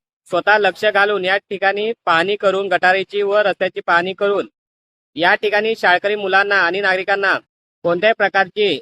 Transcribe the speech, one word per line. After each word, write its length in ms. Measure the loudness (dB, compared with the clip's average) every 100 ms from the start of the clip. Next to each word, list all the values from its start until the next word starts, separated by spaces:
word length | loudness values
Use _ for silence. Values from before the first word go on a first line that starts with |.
| _ _ _
स्वतः 260 | -2 2 2
लक्ष 260 | 2 0
घालून 400 | 0 2 0 0
या 120 | -2 -2
ठिकाणी 520 | -4 -4 -2 0 -4 -4 0
पाहणी 300 | 0 0 0
करून, 320 | 0 -2 -2
गटारीची 540 | 0 2 0 -2 -4
व 140 | 0 0
रस्त्याची 420 | 0 -2 -4 -4
पाहणी 320 | -2 0 0
करून 360 | -2 -2 -2 -6 _ _ _ _ _ _ -2
या 180 | 0
ठिकाणी 400 | 0 0 -2 -2 0
शाळकरी 380 | 2 2 0
मुलांना 460 | -4 0 0 2 2
आणि 200 | 0 0
नागरिकांना 560 | -2 -2 -2 -2 0 -2 -6 _ _ _
कोणत्याही 300 | -4 0 0 2
प्रकारची 600 | 0 0 -2 0 -2 -2